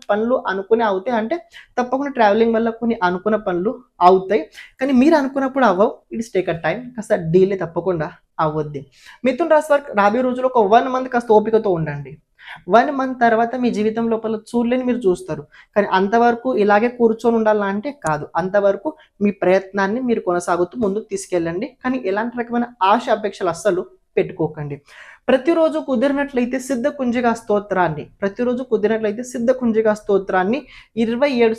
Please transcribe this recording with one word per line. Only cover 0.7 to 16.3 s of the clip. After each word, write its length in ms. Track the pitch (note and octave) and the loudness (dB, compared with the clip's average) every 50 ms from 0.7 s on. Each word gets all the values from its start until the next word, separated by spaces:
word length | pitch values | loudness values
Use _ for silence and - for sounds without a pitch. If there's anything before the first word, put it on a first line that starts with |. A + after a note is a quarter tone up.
| A3+ A#3+ A#3 G#3 | 0 2 2 2
అవుతాయి, 260 | G3 F#3+ F#3+ B3+ A#3+ G#3+ | 0 -2 -2 -2 -2 -2
అంటే 160 | A3 A3+ E4 F4 - _ - - - _ - B3+ | -2 -2 -4 -6 -8 _ -20 -20 -20 _ -4 -4
తప్పకుండా 340 | A#3+ B3 C4 C4 C#4+ C#4+ C#4 B3+ | -4 -2 -2 -4 -4 -2 0 2
ట్రావెలింగ్ 360 | A3 G3+ G3+ A3 A3+ A#3 A3+ A3 | 4 4 4 4 4 2 2 0
వల్ల 100 | A#3 A3+ A3+ - | 0 -2 -4 -2
కొన్ని 160 | A#3+ A#3 A3+ - F3+ F3+ | -2 -2 -2 0 0 0
అనుకున్న 300 | F3+ F3+ - G#3 G#3+ G#3 G#3+ | 0 0 -2 0 -2 0 -2
పనులు 260 | G3 F3+ F3 F#3 A3+ B3+ B3+ - _ _ - F3 F3+ | -2 -2 -2 -2 -2 -4 -6 -12 _ _ 2 4 6
అవుతాయి, 340 | F#3+ F#3+ F#3+ F#3+ G3+ D4+ D#4 - - - - - _ - | 6 4 2 0 -2 -2 -2 -4 -14 -20 -20 -16 _ -6
కానీ 120 | C4 C#4+ C4+ A#3+ C4+ | -2 2 4 4 6
మీరు 140 | D#4+ E4+ D4 C4+ | 6 4 4 2
అనుకున్నప్పుడు 440 | C4 C4+ C#4 C4+ C4 C4 C#4 B3+ G#3 | 0 -4 -4 -4 -2 0 2 2 2
అవ్వవు. 200 | F3+ F3+ G#3+ C4 - - _ - - | 4 4 2 0 0 -6 _ -12 -10
It's 120 | A3+ A3+ - - | -10 -8 -4 -2
take 140 | F#3 F3+ F3 D#3+ | -2 -2 -2 -4
a 20 | D#3+ - | -4 -2
time, 160 | D#3 F3+ A#3+ B3+ - - | -4 -4 -4 -8 -14 -14
కాస్త 160 | A3 G3+ - G#3 F#3+ E3 D#3+ E3 F#3 F#3+ G3 G3+ F#3+ E3+ | -8 -4 -2 -2 -2 0 2 4 4 4 4 0 -2 -6
తప్పకుండా 440 | E3 - F3 E3 F#3+ F3+ D#3+ D3+ F3 - _ _ _ _ - D#3+ | -6 -6 -6 -4 -2 -2 -2 -4 -8 -10 _ _ _ _ -2 -2
అవ్వద్ది. 380 | D3+ D3+ D#3 D3+ D3 D3 C3+ B2+ _ _ _ - - - _ - | -2 -2 -2 -6 -6 -8 -14 -14 _ _ _ -20 -20 -10 _ -2
మిథున 220 | B3+ B3 B3 E4+ D#4+ D#4 | -2 0 0 2 4 4
రాశి 160 | D4+ D4+ D4+ | 4 4 4
వారికి 200 | C#4+ C#4+ C#4+ - - G3+ | 2 0 0 -2 0 2
రాబోయే 240 | G3 G3+ G#3+ B3+ B3+ | 2 4 4 2 0
రోజుల్లో 220 | B3+ B3 B3+ B3+ C4 B3+ | 0 -2 -2 -2 0 2
ఒక 80 | A#3+ G#3 F#3+ A3 | 4 4 6 6
వన్ 140 | B3 C4+ C4 B3+ | 4 4 2 -4
మంత్ 160 | B3+ C4 B3+ - | -4 -4 -2 -4
కాస్త 180 | A#3+ A#3+ - G#3+ | -2 2 4 4
ఓపికతో 340 | G#3+ G#3+ A3 A3 G#3+ G#3+ G3+ F3 | 4 4 2 0 0 2 0 -2
ఉండండి. 340 | E3 D#3+ D3 C#3+ C#3+ C#3 C3+ D3+ - _ _ _ _ - - - - - F3 F#3+ | -2 -2 -6 -6 -10 -12 -14 -16 -20 _ _ _ _ -20 -20 -20 -14 -4 2 2
వన్ 160 | A#3 C4 D4 C#4 C4 | 4 4 2 0 -2
మంత్ 180 | C4 C4 B3+ B3+ A#3+ | -4 -4 -2 0 2
తర్వాత 300 | A#3 A3 A3 A#3 A#3 B3 B3+ B3 | 2 2 2 0 -2 -2 -2 -2
మీ 60 | A#3 F#3 | -2 0
జీవితం 280 | G3+ G#3+ A3 G#3+ A#3 A#3 A3+ A3+ | 0 -2 -2 -2 -2 -2 -2 -2
లోపల 220 | A3 A3+ A3 A3+ G#3+ - - | -2 -2 -4 -6 -6 -6 -4
చూడలేని 340 | - A#3+ A#3+ A#3 B3+ B3+ B3+ B3 | -2 -2 0 0 0 0 0 0
మీరు 120 | A#3 B3 A#3+ | -2 0 2
చూస్తారు. 360 | F3+ F3+ - - - D3+ D3 D3 _ _ - - _ - | 0 0 0 -4 -10 -10 -10 -12 _ _ -20 -14 _ -2
కానీ 120 | G#3 G3+ - F#3 F#3+ | -2 0 2 2 0
అంతవరకు 500 | G3 G3+ A#3 A#3 A#3+ A#3+ | 2 2 2 4 4 2